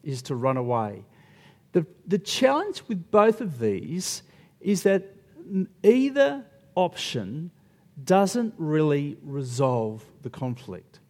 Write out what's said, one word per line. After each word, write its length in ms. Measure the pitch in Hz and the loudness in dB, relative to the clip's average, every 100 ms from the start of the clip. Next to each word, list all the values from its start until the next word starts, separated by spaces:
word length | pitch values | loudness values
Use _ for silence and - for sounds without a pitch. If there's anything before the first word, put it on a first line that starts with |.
is 200 | 151 131 | -8 -8
to 120 | - | -6
run 220 | 131 131 131 | 0 0 0
away. 480 | 123 127 107 101 - _ _ - - _ _ | 0 -2 -2 -8 -16 _ _ -20 -20 _ _
The, 140 | 175 160 - - | -2 -2 -12 -4
the 120 | 196 | -4
challenge 640 | - - 262 285 415 - - | -2 0 2 2 -2 -8 -8
with 220 | 196 165 | -8 2
both 300 | 208 214 220 | 4 4 2
of 180 | 220 127 | -6 -2
these 640 | 113 95 78 175 - - - - _ _ | -2 -2 -4 -6 -6 -10 -14 -20 _ _
is 240 | - 190 | 0 2
that 300 | 196 196 - - _ - | 4 2 -2 -20 _ -20
n-, 300 | 339 190 190 _ | -6 -4 -4 _
either 640 | 202 247 277 277 277 277 233 _ _ | 4 6 2 2 2 2 -12 _ _
option 760 | - 175 - - 127 95 139 170 _ _ _ _ - | 0 0 -2 -8 -6 -6 -8 -10 _ _ _ _ -16
doesn't 520 | 135 185 196 240 226 - | 2 2 4 0 -4 -6
really 640 | 156 156 151 143 143 - | -2 2 2 0 -2 -10
resolve 840 | 147 139 131 123 135 123 110 110 - - | -10 -8 -6 0 0 2 -2 -6 -16 -16
the 80 | 120 | -14
conflict. 720 | - 127 123 - 87 _ _ | -8 -8 -8 -10 -14 _ _